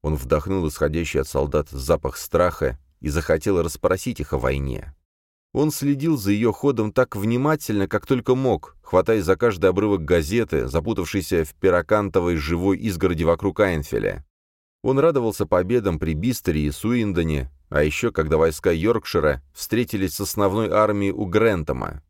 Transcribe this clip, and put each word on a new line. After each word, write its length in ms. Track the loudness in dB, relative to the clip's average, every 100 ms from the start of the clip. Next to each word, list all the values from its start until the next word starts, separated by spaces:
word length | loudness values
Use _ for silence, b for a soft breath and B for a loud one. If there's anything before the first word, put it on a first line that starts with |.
Он 140 | -2 -4
вдохнул 520 | 0 -2 0 -2 -2
исходящий 520 | -2 -2 -2 -2 -4
от 80 | -2
солдат 420 | -4 -2 -2 -4
запах 480 | -8 -2 -2 -2 -8
страха 640 | -4 0 0 0 -6 -6 _ _
и 100 | -4
захотел 520 | -4 0 0 2 0
расспросить 580 | 0 -2 -2 -2 -4 -8
их 140 | -6
о 40 | -2
войне. 580 | -2 -2 -4 -6 -12 -20 _ _ _ _ _
Он 180 | -2 -2
следил 460 | 0 -2 0 0 0
за 140 | 0
её 200 | 2 0
ходом 400 | 2 0 0 0
так 240 | 0 0 0
внимательно, 720 | -2 0 0 -2 -2 -2 0
как 180 | -2 0
только 300 | 0 2 2
мог, 400 | 2 0 -4 -20
хватаясь 400 | 0 2 4 2
за 140 | 2 2
каждый 320 | 2 4 2
обрывок 340 | 4 2 0
газеты, 640 | 2 2 2 0 0 -2 0
запутавшейся 800 | -2 -2 -2 -2 -4 0 0 0
в 80 | 2
пирокантовой 800 | 2 2 2 0 2 0 0 0
живой 420 | 0 0 0 0
изгороди 460 | -2 0 0 2
вокруг 380 | 2 2 0 2
Айнфеля. 640 | 0 0 -2 -2 -2 -4 -14 _ _ _ _ _
Он 160 | 0 2
радовался 460 | 4 2 0 -2 0
победам 520 | 2 4 2 2 0
при 160 | -2
Бистере 480 | -2 -2 -2 -2 0 -2
и 60 |
Суиндоне, 800 | -2 -2 0 0 0 0 -2 -4 _ _
а 140 | 0
ещё, 280 | 0 0 -2
когда 260 | -2 0 4
войска 340 | 2 2 0
Йоркшира 720 | 2 2 0 0 0 0 0 _
встретились 640 | -14 -4 -2 -2 -2 -4 -4
с 60 |
основной 480 | -6 0 0 0 0
армией 420 | 2 2 2 -2
у 140 | -2 -2
Грентома. 760 | 2 2 0 -4 -6 -6 -12